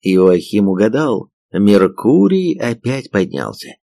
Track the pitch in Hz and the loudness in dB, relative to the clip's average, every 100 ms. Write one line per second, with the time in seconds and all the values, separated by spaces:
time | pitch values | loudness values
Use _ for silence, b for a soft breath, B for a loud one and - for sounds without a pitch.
0 | 95 92 92 90 - 101 98 92 107 127 | 0 2 4 2 0 -2 0 0 0 0
1 | 151 98 - _ _ 90 101 101 95 - | -2 -4 -8 _ _ -2 2 4 2 0
2 | 110 160 196 190 180 156 120 113 120 135 | 0 2 2 2 -2 -4 -6 -6 -6 -6
3 | 123 101 82 69 57 - - - _ | -4 -2 -2 -4 -10 -12 -18 -20 _